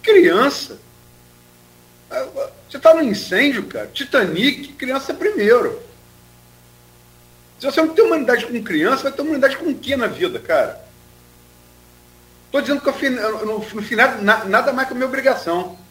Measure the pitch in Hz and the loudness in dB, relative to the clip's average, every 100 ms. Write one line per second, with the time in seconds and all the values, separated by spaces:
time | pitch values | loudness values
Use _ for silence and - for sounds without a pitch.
0 | - 403 180 185 277 - - 95 - - | 6 6 8 4 2 0 -12 -16 -20 -20
1 | - - - - _ _ _ - - _ | -20 -20 -20 -20 _ _ _ -20 -20 _
2 | _ - - - - - - 277 320 320 | _ -8 -8 -8 -10 -12 -16 2 6 6
3 | 269 196 - 190 285 233 - 113 104 - | 4 -2 -2 0 2 0 -6 -10 -10 -10
4 | 269 269 180 151 269 - - - 254 262 | -2 0 0 0 0 -2 -14 -12 -6 -6
5 | - - 381 392 208 240 - - - - | -6 -4 -2 0 4 4 2 -6 -14 -20
6 | - - - _ _ _ - _ _ - | -20 -20 -20 _ _ _ -20 _ _ -20
7 | - - - - - - 262 285 320 - | -20 -20 -20 -20 -20 -8 -2 0 2 4
8 | 392 320 240 240 - 240 202 156 180 262 | 4 4 2 0 -2 -8 -2 0 2 2
9 | 277 - 294 294 269 - 330 262 - 269 | -2 -4 -4 2 2 0 -6 -6 -4 -2
10 | 214 127 180 - - 156 107 - - - | -2 -2 -4 -4 -2 0 0 -6 -20 -20
11 | - - - - _ _ _ _ _ _ | -20 -20 -20 -20 _ _ _ _ _ _
12 | _ _ _ _ _ 277 277 277 - 262 | _ _ _ _ _ -2 0 -2 -2 -2
13 | 277 247 214 214 214 214 - 208 208 220 | -4 -2 -4 -4 -6 -6 -8 -10 -6 2
14 | 254 226 202 226 190 214 247 254 262 247 | 2 2 0 0 2 0 0 -2 -4 -4
15 | 262 269 262 - 165 175 180 - - | -4 0 0 0 -2 -4 -6 -14 -20